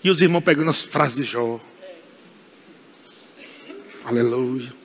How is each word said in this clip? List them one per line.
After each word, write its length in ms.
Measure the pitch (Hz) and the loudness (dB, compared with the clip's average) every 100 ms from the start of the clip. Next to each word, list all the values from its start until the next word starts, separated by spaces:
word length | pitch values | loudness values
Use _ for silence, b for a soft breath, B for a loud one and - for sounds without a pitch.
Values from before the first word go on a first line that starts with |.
E 60 | 185 | 2
os 100 | 175 | 4
irmãos 220 | 180 175 | 4 4
pegando 260 | 175 147 160 | 2 2 2
as 160 | 147 | 0
frases 320 | - 151 147 120 | -2 0 0 0
de 60 | |
Jó. 360 | 127 117 117 117 - - - - - - - - - - - - - - - - - - - - - - - - | -4 -2 -4 -6 -12 -20 -20 -20 -20 -20 -20 -20 -20 -20 -20 -20 -20 -20 -20 -20 -20 -20 -20 -20 -18 -18 -18 -16
Aleluia. 680 | - 120 117 123 127 131 123 - | -4 2 2 0 -2 -4 -8 -16